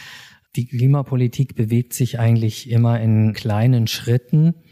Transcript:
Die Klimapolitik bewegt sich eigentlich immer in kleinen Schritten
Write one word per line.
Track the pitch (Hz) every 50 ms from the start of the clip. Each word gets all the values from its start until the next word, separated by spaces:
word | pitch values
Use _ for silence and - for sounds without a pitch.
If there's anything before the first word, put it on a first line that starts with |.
| - - - - - - - _ _ _ -
Die | - 120
Klimapolitik | 123 - 117 120 135 143 147 135 - 135 123 127 120 - - 135 - -
bewegt | - 117 107 117 120 123 - -
sich | - 131 120 - 117
eigentlich | 117 113 117 113 110 110 107 - - -
immer | 117 117 120 117 117 117
in | 113 110 110 107 110 110 104
kleinen | - - 117 104 104 113 127 127 120 113
Schritten | 110 - - - 117 120 123 - - - 151 156 165 165 - _ _